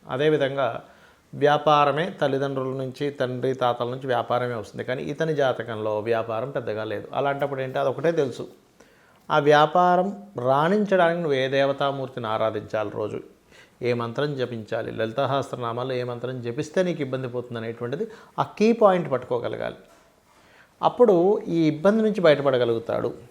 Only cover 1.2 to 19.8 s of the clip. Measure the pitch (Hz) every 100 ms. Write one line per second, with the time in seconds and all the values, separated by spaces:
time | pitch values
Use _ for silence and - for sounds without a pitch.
1.2 | _ 135 143 147 151 147 143 143 180 -
2.2 | 147 135 139 135 131 131 131 127 147 139
3.2 | 127 127 127 131 123 120 120 131 135 120
4.2 | 113 120 123 117 101 123 117 127 151 143
5.2 | 165 147 135 120 117 110 107 107 110 113
6.2 | 113 110 131 143 113 107 110 101 101 -
7.2 | 139 139 143 135 131 139 139 123 156 160
8.2 | 139 - - - _ _ - _ _ _
9.2 | _ 151 143 147 151 180 180 180 190 202
10.2 | - - 123 135 160 208 202 190 170 170
11.2 | 165 135 131 139 139 139 139 139 131 127
12.2 | 113 110 110 107 101 110 107 107 107 -
13.2 | - _ _ - - _ 123 120 117 113
14.2 | 147 139 123 117 107 113 120 113 110 110
15.2 | 135 135 127 131 117 117 131 127 123 120
16.2 | 123 131 117 120 151 - 180 160 143 131
17.2 | 131 123 120 117 113 113 120 147 220 -
18.2 | - - 143 - 214 226 208 185 151 127
19.2 | - 123 117 113 117 -